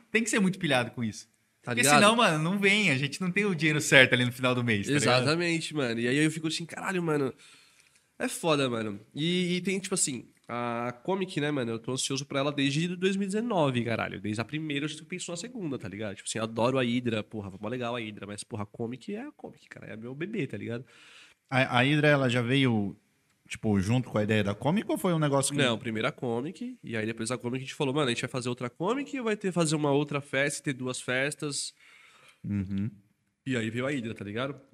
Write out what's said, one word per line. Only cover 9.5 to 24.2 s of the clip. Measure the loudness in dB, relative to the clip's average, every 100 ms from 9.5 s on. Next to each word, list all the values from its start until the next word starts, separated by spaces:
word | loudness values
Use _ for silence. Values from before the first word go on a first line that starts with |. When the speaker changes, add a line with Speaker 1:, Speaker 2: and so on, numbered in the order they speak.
| -2
Speaker 2:
e |
tem, | -2 -4
tipo | -4
assim, | -2 -2 -4 -12 _ -10
a | -6 -4 -4 -6 -6
Comic, | -4 -4 -2 -2
né, | -2
mano? | -2 -2
Eu | -4
tô | -6
ansioso | -4 -4 -4 -4
pra | -2
ela | -2
desde | 0 0 2 -2 0
dois | 0 0
mil | -2
e |
dezenove, | -2 0 2 4 2
caralho. | 0 -2 -2 -4
Desde | -4 -4
a | -4
primeira, | -6 -4 -4 -4
eu |
já | -8
penso | -12 -10 -10
na | -10
segunda, | -10 -8 -6 -6
tá | -8
ligado? | -8 -8 -8
Tipo | -8
assim, | -4
eu | -4
adoro | 2 2 2
a |
Hydra, | 2 0 0 -2
porra, | -4 -8 -10 -8
mó | -8
legal | -6 -4 -6
a |
Hydra. | -8 -10 -12
Mas, | -12 -10
porra, | -8
a | -8
Comic | -6 -8 -8 -10
é | -10
a | -10
Comic, | _ -18 -18 -20
cara. | -18 -14
É | -14
meu | -12 -10
bebê, | -6 -4 -6
tá | -6
ligado? | -8 -8 -12 -20 -20 -20 -20 _ -2
Speaker 3:
A, | 0 4 4
a |
Hydra, | 4 4 6
ela | 4 4
já | 2
veio, | 2 4 4 4 0 -6 _ _ _ _ -14
tipo, | -4 2 4
junto | 4 2 2
com |
a | 0